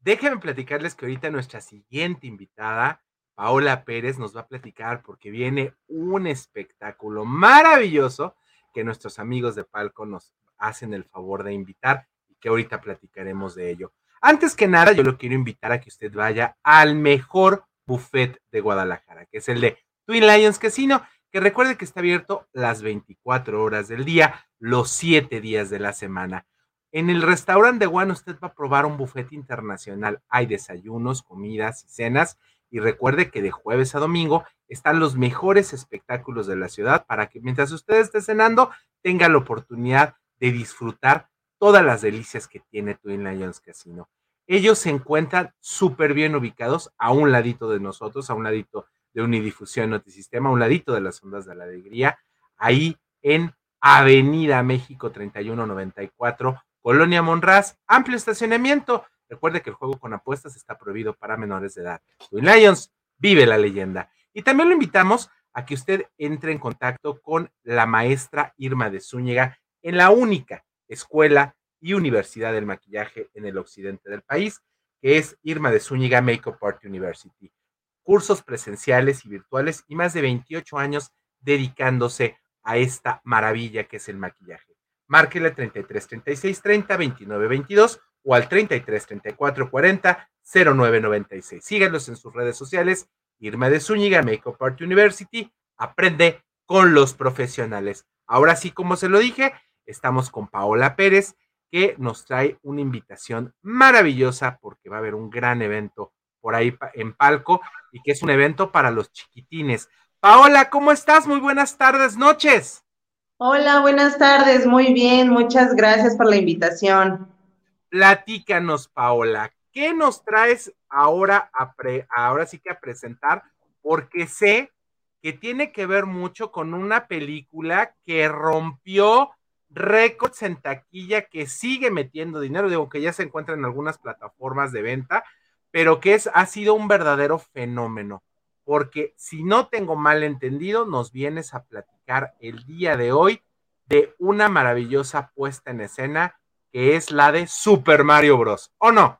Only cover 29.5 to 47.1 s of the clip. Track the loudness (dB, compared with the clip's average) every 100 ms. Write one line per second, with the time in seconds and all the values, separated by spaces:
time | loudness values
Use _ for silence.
29.5 | -14 -12 -14 -14 -8 -8 -8 _ -4 -2
30.5 | -6 -10 -20 -14 -8 -6 -8 _ -16 -14
31.5 | -8 -8 -10 _ -10 -4 -2 -2 -6 _
32.5 | _ _ -4 -4 -2 -2 -2 -4 -4 -8
33.5 | -8 -4 -2 -2 -2 -4 -2 0 -2 -4
34.5 | _ _ -8 -2 0 0 0 -2 -2 2
35.5 | 2 2 -8 -16 -20 _ -12 -10 -10 -8
36.5 | -8 -8 -6 -2 -2 -2 -8 -8 -8 -10
37.5 | -4 -4 -6 -2 0 0 -4 -4 0 2
38.5 | 4 2 0 _ _ -4 2 4 4 2
39.5 | -10 -12 -8 0 2 2 _ _ _ -4
40.5 | -4 -8 -12 -14 -4 0 0 _ _ _
41.5 | _ 6 6 6 2 -2 -6 -12 -16 -16
42.5 | -20 _ -12 -10 -12 -12 -10 -10 -10 -12
43.5 | -14 _ -20 -20 -20 -20 _ _ _ _
44.5 | 0 2 2 0 -6 -2 -4 -2 -4 -4
45.5 | _ -18 -2 -2 0 -2 0 -2 -2 -6
46.5 | _ -6 -6 -8 _ 0